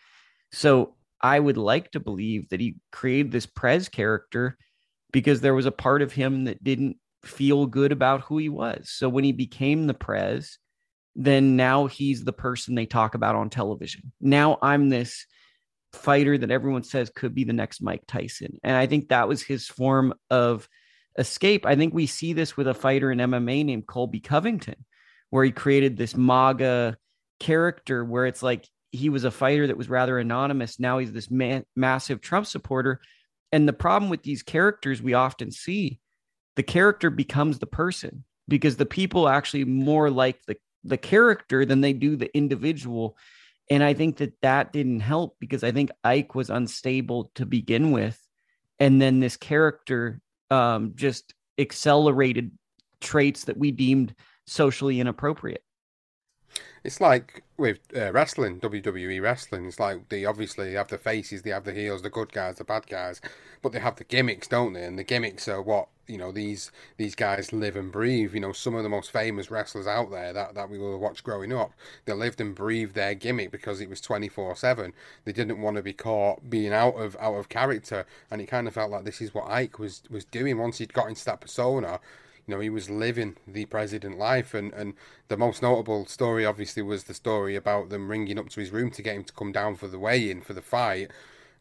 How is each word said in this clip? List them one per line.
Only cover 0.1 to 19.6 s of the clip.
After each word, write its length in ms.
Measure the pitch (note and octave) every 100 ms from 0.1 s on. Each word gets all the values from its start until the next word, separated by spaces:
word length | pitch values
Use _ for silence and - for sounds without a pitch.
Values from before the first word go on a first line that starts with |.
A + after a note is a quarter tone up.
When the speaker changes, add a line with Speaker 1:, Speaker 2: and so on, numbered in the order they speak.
| _ _ _ _
Speaker 1:
So 440 | - D3 C3 - _ _ _ B2
I 140 | C#3+
would 160 | C#3+ B2
like 340 | G#2 C3+ -
to 100 | D#3
believe 480 | - F#2+ A2 G#2+ -
that 100 | F#2
he 160 | A#2 - _
created 400 | - B2+ C3+ C#3+
this 140 | A#2 -
Prez 420 | - B2 D#3+ F#3
character 680 | - G#2+ G#2+ - A#2+ B2 - _ _ _ _ _
because 260 | C3+ C3 C3
there 140 | C3+
was 120 | C3 C3
a 60 |
part 300 | - B2+ C#3+
of 100 | C#3
him 320 | C#3 C3+ C3+
that 180 | B2+ -
didn't 360 | B2+ C3 C#3 - _ _
feel 420 | - - C#3 C#3+ C#3
good 280 | B2 C#3
about 260 | C#3+ C3 C3+
who 140 | - D3+
he 100 | D#3
was. 400 | D3 A#2 - -
So 180 | - C3
when 160 | B2+
he 80 | C#3
became 560 | A#2+ C3 - C3+ D#3 D3+
the 60 |
Prez, 640 | - - G#2 G2 A#2+ D3+ - _ _ _ _ _ -
then 400 | C3+ C#3 C3+ B2+
now 300 | B2+ C3+ C#3
he's 400 | - C#3 B2 A#2+
the 80 |
person 420 | - B2+ B2 - B2
they 100 | A2
talk 300 | A#2+ A2 A#2
about 200 | G#2+ G#2+
on 140 | G#2+
television. 640 | - G2+ G#2 - - B2+ -
Now 380 | C3+ C#3+ D3+ D3
I'm 280 | C#3 C#3+ C#3+
this 360 | B2+ B2 - - _ _ _ _ _ _
fighter 440 | - - C#3+ C#3+ C#3+
that 140 | A2+
everyone 320 | B2+ C3+ B2+
says 260 | A#2+ C3+ A#2
could 240 | - B2
be 120 | C#3 A#2
the 80 |
next 280 | A#2 G#2+ -
Mike 220 | G2+ F2 -
Tyson. 540 | - F2 - - -
And 140 | - B2+
I 100 | C3
think 220 | D3+ C#3
that 220 | B2+ G#2+
was 120 | C#3
his 240 | - C3+